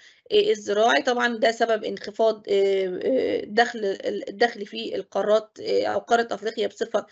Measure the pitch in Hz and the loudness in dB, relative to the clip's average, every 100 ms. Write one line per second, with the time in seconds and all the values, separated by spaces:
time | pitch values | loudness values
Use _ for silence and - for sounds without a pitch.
0 | - _ - 208 208 214 208 208 226 277 | -20 _ 0 2 4 0 0 2 4 4
1 | 269 240 240 226 220 226 226 220 214 196 | 2 0 0 2 0 2 0 0 -2 -8
2 | - 208 226 214 - 196 196 196 190 180 | -8 0 0 0 0 2 4 2 0 -2
3 | - 262 - 202 - 208 240 233 202 190 | 0 0 0 -2 0 0 0 0 -4 -4
4 | - 208 - 196 233 214 208 226 226 196 | -4 -6 -8 -2 -2 -2 -12 -10 -8 -8
5 | 190 196 202 214 214 - 220 196 - - | -6 -4 2 0 0 -10 -2 0 0 -2
6 | - 233 233 202 208 226 202 - 226 208 | 0 0 0 -6 -6 -4 -6 -6 -4 -4
7 | - | -4